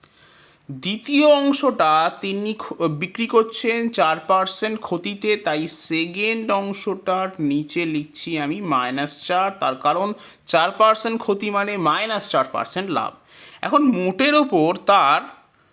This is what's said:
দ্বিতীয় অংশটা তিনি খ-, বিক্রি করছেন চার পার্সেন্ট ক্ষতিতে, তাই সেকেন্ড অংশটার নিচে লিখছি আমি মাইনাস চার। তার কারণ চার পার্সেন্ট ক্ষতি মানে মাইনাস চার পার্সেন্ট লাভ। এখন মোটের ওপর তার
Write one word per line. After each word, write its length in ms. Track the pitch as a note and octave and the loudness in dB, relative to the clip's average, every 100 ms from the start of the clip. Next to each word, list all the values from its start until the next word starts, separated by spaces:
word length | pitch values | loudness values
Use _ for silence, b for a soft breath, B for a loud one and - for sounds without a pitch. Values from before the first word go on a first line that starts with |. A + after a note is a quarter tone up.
| b b b b b b - | b b b b b b -16
দ্বিতীয় 560 | C3 E3+ G#3+ - C#4+ D4+ | -8 -6 -6 -2 4 6
অংশটা 680 | D4 C#4 C#4 C4+ G#3 D#3+ D#3 E3+ - | 6 4 2 0 2 4 4 2 -2
তিনি 340 | G3 G3 G#3 G#3+ | -6 -4 -4 -6
খ-, 300 | - - E3 | -10 -4 -2
বিক্রি 380 | D3 F3 G#3 A3+ | -2 -6 -4 2
করছেন 520 | A#3 A3 - A#3 A#3 A#3 | 2 2 0 -2 0 0
চার 280 | A3+ D#3+ D#3+ | 2 2 0
পার্সেন্ট 600 | - F#3+ F#3+ - G#3+ G#3+ | 2 2 2 -2 -4 -4
ক্ষতিতে, 560 | - F3 G3 G3+ G#3+ G#3 | -4 -4 -4 -4 -2 -2
তাই 320 | E3+ D#3 D#3+ | 0 -2 0
সেকেন্ড 840 | - - D#3+ E3+ F3+ G#3+ A3+ A3 | -2 0 -2 -2 -2 -2 -2 -2
অংশটার 800 | G3 G3 F#3+ - F#3+ - F#3 F#3+ F#3 | -2 -2 -4 -4 -4 -2 -2 -2 -2
নিচে 480 | D3 C#3+ D3+ F3 E3+ | -2 -2 -2 -4 -2
লিখছি 440 | D3+ D3+ - - D#3+ | -4 -6 -6 -4 -4
আমি 220 | C#3+ F#3 | -4 -4
মাইনাস 640 | F#3+ C3+ B2 C3+ C#3+ - - | -2 -2 0 -2 -4 -4 -2
চার। 220 | F3+ G3 G3 | 0 0 -2
তার 160 | C3+ C3 | -4 -2
কারণ 320 | C#3+ E3+ G3+ G#3 B B - | -2 0 -2 -6 B B -2
চার 240 | E3 F3 | 0 0
পার্সেন্ট 460 | G3 A3 A3 A#3 A3+ | 4 4 4 0 -4
ক্ষতি 300 | A3+ G3+ G#3+ | -2 -2 -2
মানে 220 | G3+ G3+ G#3 | -2 -2 0
মাইনাস 480 | D#3 E3+ A3 G#3+ - | 0 0 0 -4 0
চার 140 | D3 B2+ | 0 0
পার্সেন্ট 380 | - - F3+ F#3+ | -2 -4 -4 -4
লাভ। 220 | C3 A2 - B B B B | -2 -4 -6 B B B B
এখন 220 | F#3 C#4+ | 0 2
মোটের 520 | C#4+ F#3 F#3 F#3 C#4 | 4 2 0 2 2
ওপর 420 | D4+ C#4+ F#3 D#3 F#3 | 4 4 4 2 2
তার 440 | - F#3+ C#3+ C#3+ - - _ b b | 4 4 6 2 0 -12 _ b b